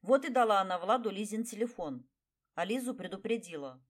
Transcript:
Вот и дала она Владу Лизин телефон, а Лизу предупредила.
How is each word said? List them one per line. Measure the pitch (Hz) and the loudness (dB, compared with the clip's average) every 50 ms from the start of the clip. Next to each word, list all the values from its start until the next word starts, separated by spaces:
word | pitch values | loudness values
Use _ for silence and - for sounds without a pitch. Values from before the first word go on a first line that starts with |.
Вот | - 185 254 277 277 | 6 6 4 4 4
и | 330 | 2
дала | 240 254 233 220 208 196 | 4 4 6 6 6 4
она | 190 190 185 175 | 4 2 -2 -2
Владу | 170 190 226 247 233 220 | 2 2 2 2 2 -2
Лизин | 196 190 214 208 220 220 233 | -4 -4 -6 -4 -4 -4 -6
телефон, | - - 202 226 233 - - 175 151 135 123 - _ _ _ _ _ _ _ _ _ _ | -6 -4 -4 -4 -4 -4 -8 -8 -8 -8 -10 -12 _ _ _ _ _ _ _ _ _ _
а | - 175 | -4 -2
Лизу | 185 226 262 247 240 254 | -2 -2 -2 -2 -4 -6
предупредила. | - 180 180 196 190 - 226 233 226 - 175 170 151 139 135 127 131 _ _ | -6 -8 -10 -10 -8 -2 -2 -2 -2 -2 -8 -10 -10 -10 -10 -12 -16 _ _